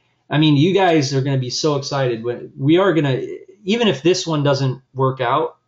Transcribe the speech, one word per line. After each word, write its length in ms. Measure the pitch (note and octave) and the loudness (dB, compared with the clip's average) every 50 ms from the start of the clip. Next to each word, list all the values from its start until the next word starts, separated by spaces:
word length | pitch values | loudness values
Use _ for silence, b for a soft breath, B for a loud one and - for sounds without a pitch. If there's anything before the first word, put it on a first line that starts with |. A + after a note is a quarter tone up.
| _ _ _ _ _ - | _ _ _ _ _ -4
I 100 | C#3 D3 | 0 2
mean, 180 | D#3 D#3 D3 | 4 4 4
you 160 | C3+ D#3 F#3+ F3+ | 4 4 4 4
guys 400 | G3 F#3+ F3 D#3+ D#3 C3+ C#3 C#3+ | 2 4 4 2 2 0 0 -2
are 80 | C3+ | -2
gonna 160 | C3 C#3+ C3+ | -2 0 -2
be 140 | B2+ B2 B2 | -2 -4 -4
so 240 | - - - D#3 C#3+ | -4 -2 -2 -2 -2
excited 480 | C3+ C#3 - C#3+ C#3 C3+ B2 A#2 A2 A2+ | -2 -4 -6 -4 -2 -2 -2 -2 -4 -6
when 280 | A#2+ A#2+ - - - - | -8 -8 -8 -10 -16 -10
we 220 | C#3+ C3+ D3 E3 F3+ | -2 0 2 4 4
are 140 | G3+ F#3+ D#3 | 4 2 2
gonna, 280 | D#3+ D3 C#3 B2+ G#2 F#2+ - - - - - - _ - | 2 0 0 -2 -2 -4 -8 -10 -14 -16 -20 -20 _ -4
even 240 | F3+ A3 A#3+ A#3 | -2 0 0 2
if 140 | G3 C3+ - | 0 0 0
this 240 | - F3 F#3 - - | 2 0 0 0 -2
one 180 | E3 D#3 D3 C#3 | -4 -2 0 0
doesn't 380 | C#3+ C#3 B2+ C3+ C3 - - _ _ - | 0 0 0 0 -2 -4 -6 _ _ -4
work 280 | B2+ C3+ C3 C3 C3 | -2 -2 -2 0 -2
out 360 | B2+ A#2+ C3+ D#3 B2 - - _ _ | -2 -2 0 0 -2 -4 -8 _ _